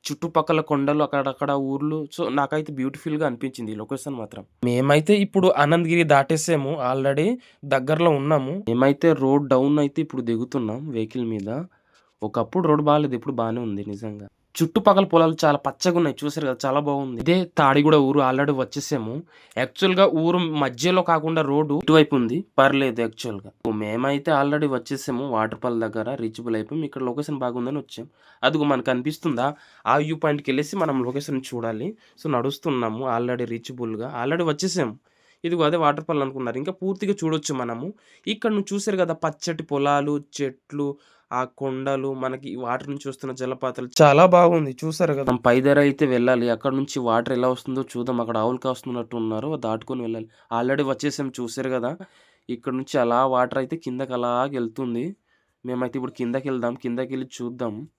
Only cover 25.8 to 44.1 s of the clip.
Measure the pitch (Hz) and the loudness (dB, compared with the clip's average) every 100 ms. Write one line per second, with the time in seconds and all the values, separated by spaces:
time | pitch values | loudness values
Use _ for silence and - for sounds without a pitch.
25.8 | 110 110 110 135 110 110 120 113 107 151 | -2 -4 -6 -6 -6 -8 -4 -4 -4 -6
26.8 | 147 135 127 123 147 147 123 123 123 147 | -6 -6 -6 -4 -6 -4 -4 -4 -6 -6
27.8 | - - - _ _ _ 131 151 147 131 | -10 -16 -16 _ _ _ 0 2 2 2
28.8 | 120 127 135 156 170 120 135 147 - - | 0 -2 -2 -4 -4 0 -2 -4 -20 -8
29.8 | - 135 151 156 156 147 139 131 147 196 | 0 2 2 -2 0 0 -2 -2 -2 -2
30.8 | 160 131 123 135 147 131 131 123 117 110 | 0 0 -2 -4 -6 -6 -6 -6 -6 -6
31.8 | 160 220 _ _ 160 127 127 135 170 131 | -8 -10 _ _ -2 0 0 -4 -4 -2
32.8 | 113 110 131 117 123 123 120 117 117 123 | -2 -4 -2 -2 -2 -4 -6 -8 -10 -10
33.8 | 117 110 123 123 127 165 170 147 185 180 | -6 -6 -6 -6 -2 0 0 -2 -2 -2
34.8 | 123 107 _ _ _ _ 170 170 151 170 | -4 -6 _ _ _ _ -4 0 2 4
35.8 | 151 147 160 151 135 131 123 117 151 185 | 2 2 -2 -2 -2 -4 -6 -4 -6 -6
36.8 | 190 190 202 196 160 156 151 139 120 117 | -6 -4 -2 -2 -2 -2 -4 -4 -4 -6
37.8 | 160 - _ _ - 214 226 214 196 202 | -8 -12 _ _ -6 -2 -2 -2 -2 -4
38.8 | 202 190 170 160 160 147 - 160 156 143 | -2 0 0 0 -4 -4 -6 -6 -4 0
39.8 | 143 143 147 147 147 - 139 131 _ 143 | 2 2 0 -4 -6 -6 -6 -6 _ -6
40.8 | 143 143 _ _ _ 123 127 _ 139 131 | -6 -6 _ _ _ -6 -6 _ -6 -4
41.8 | 135 135 135 131 131 131 135 113 120 131 | -4 -2 -4 -4 -6 -6 -10 -8 -4 -4
42.8 | 143 139 139 131 135 127 127 127 131 120 | -6 -10 -10 -10 -10 -6 -6 -4 -6 -6
43.8 | 123 - 151 | -8 6 8